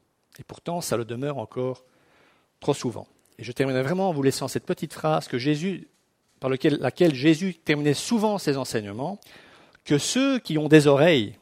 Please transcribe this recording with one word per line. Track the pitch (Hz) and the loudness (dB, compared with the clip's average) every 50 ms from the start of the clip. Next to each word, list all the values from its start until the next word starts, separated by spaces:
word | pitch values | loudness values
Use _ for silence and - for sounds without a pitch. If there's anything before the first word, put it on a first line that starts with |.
| _ _ _ _ _ _ _ - | _ _ _ _ _ _ _ -20
Et | |
pourtant, | - - 110 - - - 170 175 | -20 -20 -18 -14 -10 -8 -8 -6
ça | 151 - 117 | -4 -4 -4
le | 110 117 | -4 -4
demeure | 110 117 120 139 147 143 | -6 -8 -8 -6 -6 -6
encore | 131 110 - - 127 127 127 127 - _ _ _ _ _ _ _ _ _ _ _ _ _ _ _ - | -8 -10 -8 -6 -6 -6 -6 -6 -8 _ _ _ _ _ _ _ _ _ _ _ _ _ _ _ -8
trop | - - | -2 -2
souvent. | 147 - - 123 104 104 - _ _ _ _ _ _ - | -2 -2 -2 -6 -8 -8 -14 _ _ _ _ _ _ -16
Et | 117 | -14
je | 104 | -10
terminerai | - - 135 135 131 127 | -4 -2 -2 0 0 -2
vraiment | 131 139 175 185 190 190 | -2 -2 -2 -2 -2 -2
en | 160 | 0
vous | 143 | 2
laissant | 135 135 - - 139 123 | 2 2 2 0 -4 -6
cette | - 113 - | -6 -6 -6
petite | - 180 - 180 151 - | -6 -8 -6 -8 -12 -8
phrase | - - 156 156 160 - - | -4 -2 0 0 0 -2 -4
que | - | -6
Jésus, | 123 123 147 151 147 165 196 180 156 - _ _ _ _ _ _ _ _ _ _ - | -4 0 0 -2 -2 -2 -6 -6 -8 -12 _ _ _ _ _ _ _ _ _ _ -8
par | - 131 | -4 -4
lequel, | 131 127 - 160 143 - | -2 2 2 2 2 2
laquelle | - 127 - - 180 170 143 | -2 -2 0 2 2 2 2
Jésus | 123 135 160 165 147 190 190 170 | 2 4 2 2 2 0 -6 -6
terminait | _ - - 151 147 147 147 | _ -2 -2 -2 0 2 0
souvent | 139 - - - 240 220 202 220 208 185 | 0 0 -2 -2 -2 0 0 0 -2 -2
ses | - 156 139 | -2 -2 -2
enseignements, | 135 127 - - 117 104 101 101 113 135 170 202 - _ - - - - - - _ _ _ _ _ - | -2 -4 -4 -6 -6 -6 -6 -8 -8 -8 -8 -10 -12 _ -20 -20 -20 -20 -20 -20 _ _ _ _ _ -2
que | - 151 143 | 0 0 0
ceux | - - - 247 269 277 269 240 | 0 0 0 0 2 2 0 -2
qui | - - 160 | -2 -2 -2
ont | 156 151 147 | 0 4 8
des | 156 156 139 | 8 8 8
oreilles | 147 139 135 151 180 165 127 104 98 - _ | 8 6 6 6 4 4 4 0 -2 -8 _